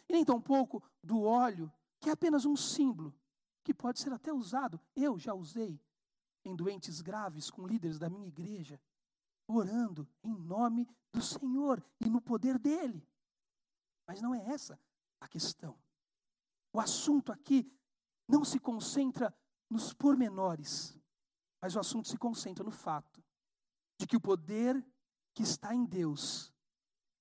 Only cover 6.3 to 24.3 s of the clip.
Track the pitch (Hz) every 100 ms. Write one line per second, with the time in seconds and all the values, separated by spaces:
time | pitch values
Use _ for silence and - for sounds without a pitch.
6.3 | _ 190 180 175 196 - 156 165 214 202
7.3 | 156 - - 185 226 170 156 165 190 196
8.3 | 151 170 208 147 147 _ _ _ _ _
9.3 | _ - 226 190 226 233 160 143 _ 220
10.3 | 214 170 190 240 233 240 _ _ 233 233
11.3 | - 262 262 285 233 - - 226 233 233
12.3 | 226 247 254 285 311 294 180 - _ _
13.3 | _ _ _ _ _ _ _ - 190 233
14.3 | 247 202 285 - 151 _ _ _ _ -
15.3 | - - - 156 - _ _ _ _ _
16.3 | _ _ _ _ 208 220 - - 294 -
17.3 | 214 - 269 226 - _ _ _ _ -
18.3 | 285 285 262 - 226 - - 269 262 233
19.3 | - _ _ - 226 - - 277 269 233
20.3 | 190 185 160 147 - - - _ _ _
21.3 | _ _ _ 185 180 190 226 214 233 240
22.3 | 226 - 180 202 - - 151 - - _
23.3 | _ _ _ _ _ _ - 190 233 -